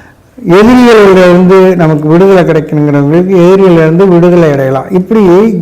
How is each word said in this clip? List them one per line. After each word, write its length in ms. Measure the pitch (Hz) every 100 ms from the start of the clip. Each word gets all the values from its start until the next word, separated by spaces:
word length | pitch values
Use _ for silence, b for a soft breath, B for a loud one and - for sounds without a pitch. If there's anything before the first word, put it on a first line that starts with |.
| B B _ - 220
எதிரிகளிலிருந்து 1300 | 180 220 254 240 220 196 185 180 180 185 190 185 180
நமக்கு 320 | 160 151 151
விடுதலை 340 | 170 196 190
கிடைக்கணுங்கிறவங்களுக்கு 920 | 165 160 151 151 147 143 139 165 185 190
எதிரிகளிலிருந்து 680 | 175 190 190 165 160 165 196
விடுதலை 440 | 175 175 175 160
அடையலாம். 380 | 139 131 135 -
இப்படி 320 | 180 185 220 190 180 226 185